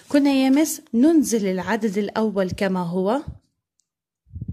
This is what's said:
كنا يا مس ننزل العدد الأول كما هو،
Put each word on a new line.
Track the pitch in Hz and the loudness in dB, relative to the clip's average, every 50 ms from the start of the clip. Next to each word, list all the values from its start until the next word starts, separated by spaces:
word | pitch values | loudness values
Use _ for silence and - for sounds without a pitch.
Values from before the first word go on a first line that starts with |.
| - - | -6 0
كنا | - 294 277 285 | 2 2 4 4
يا | 277 269 262 269 | 2 2 2 4
مس | 262 285 320 302 - - - _ - | 4 2 2 0 -2 -8 -10 _ 0
ننزل | 226 254 320 339 320 247 180 214 | 2 4 4 6 4 4 2 0
العدد | 233 202 190 185 185 175 175 214 226 202 226 180 208 | -2 0 -2 -2 -4 -4 -4 -2 -2 -2 -2 -2 -2
الأول | 208 196 - - 220 220 190 202 190 185 | -4 -2 -2 -2 -2 -2 0 -2 -2 -2
كما | - - 202 190 190 185 | -2 -4 -2 -2 -2 -2
هو، | 180 170 170 190 185 196 233 285 320 - - - _ _ _ _ _ _ _ _ _ _ _ _ _ _ _ _ _ _ - - - - | -2 -2 -2 -2 -2 0 -2 -2 -4 -8 -14 -16 _ _ _ _ _ _ _ _ _ _ _ _ _ _ _ _ _ _ -16 -12 -12 -12